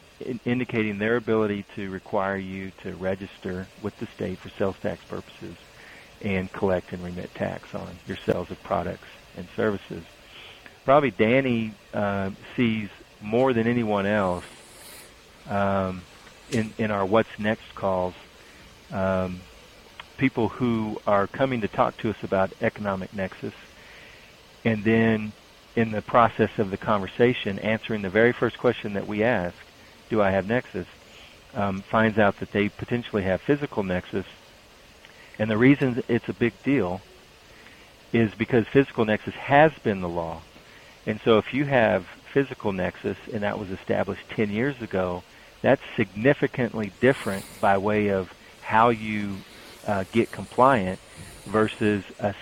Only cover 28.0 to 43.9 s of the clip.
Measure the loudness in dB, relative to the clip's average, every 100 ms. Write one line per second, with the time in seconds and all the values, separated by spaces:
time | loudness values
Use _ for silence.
28 | 0 4 4 4 -2 0 0 0 -4 -6
29 | -4 0 2 2 -2 -6 -20 -20 -20 -20
30 | -4 2 4 2 2 -2 -2 -8 -10 -14
31 | -20 -20 -20 -20 -14 -4 -4 -4 -2 2
32 | 2 4 2 2 -4 -2 -2 -4 -6 -6
33 | -4 -2 0 -2 0 -2 -2 -4 -2 -4
34 | -4 -8 -8 -14 -20 -20 -20 -20 -20 -20
35 | -20 -20 -16 -4 0 4 6 6 4 0
36 | 0 -2 -2 0 -2 0 0 0 0 -4
37 | -10 -20 -20 -20 -20 -20 -20 -20 -20 -20
38 | -2 2 2 2 2 2 4 2 2 0
39 | 0 0 -2 -8 2 6 6 4 -2 -2
40 | -2 -4 -6 -8 -14 -20 -20 -20 -20 -12
41 | -6 -2 4 4 4 -4 2 4 4 2
42 | -2 -18 -2 -2 0 -4 -4 -2 -4 -4
43 | -6 -6 -8 -4 -4 -4 -8 -10 -4